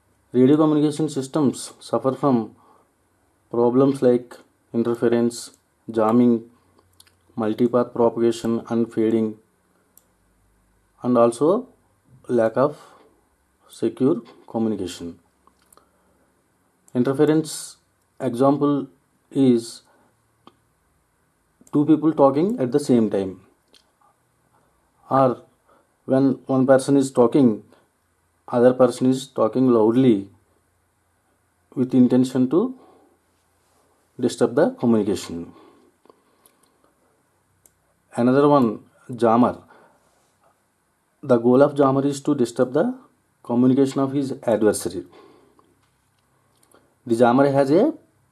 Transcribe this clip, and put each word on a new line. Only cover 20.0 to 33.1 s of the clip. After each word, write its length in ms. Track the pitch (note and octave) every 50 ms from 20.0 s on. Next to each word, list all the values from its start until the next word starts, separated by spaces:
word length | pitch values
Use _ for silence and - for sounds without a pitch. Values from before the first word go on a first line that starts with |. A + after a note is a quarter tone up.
| _ _ _ _ _ _ _ _ _ - _ _ _ _ _ _ _ _ _ _ _ _ _ _ _ _ _ _ _ _ _ _ _ _ -
two 120 | D3 D3
people 280 | D3+ D#3 D3+ D3+ D#3+ D#3
talking 440 | D#3 C#3 C3+ C3+ D3 F3 G#3 B3 B3+
at 100 | C3 A#2
the 80 | A#2+ -
same 300 | - - B2 A#2 A2 G2
time, 320 | G#2+ G2 G2 F#2+ F#2 - _ _ _ _ _ _ _ _ _ _ _ _ _ _ _ _ _ _ _ _ _ _ _ _ _ _ _ _ _ _ _ _ _ -
or 320 | C3 C3+ C3+ B2 A2+ - - _ _ _ _ _ _ _ _ _ _ _ _
when 340 | B2+ C3 C3+ C#3 C3+ B2+ - -
one 200 | - C3+ C3 B2+
person 300 | C#3 C3+ C3 - C#3+ C#3
is 160 | C#3 C3 C3+
talking, 500 | - C#3 B2 A#2 - D3+ C3 A2+ G#2 G2+ - _ _ _ _ _ _ _ _ _ _ _ _ _ _ _ _
other 260 | - B2+ A#2+ A#2+ B2+ B2
person 360 | - B2+ A#2+ B2 - B2+ B2+
is 180 | C3 C3+ -
talking 400 | - _ - A2+ A2 - C3 C3 B2+
loudly 600 | A#2 A2 G#2+ A2+ A#2 B2+ C3+ B2 G#2+ G2 G2 - _ _ _ _ _ _ _ _ _ _ _ _ _ _ _ _ _ _ _ _ _ _ _ _ _ _ _ _ -
with 180 | B2 B2 B2 -
intention 560 | B2+ B2 A#2 B2+ B2+ B2+ B2+ - B2+ B2+ B2+
to 240 | - F3+ A#3 B3+ - - _ _ _ _ _ _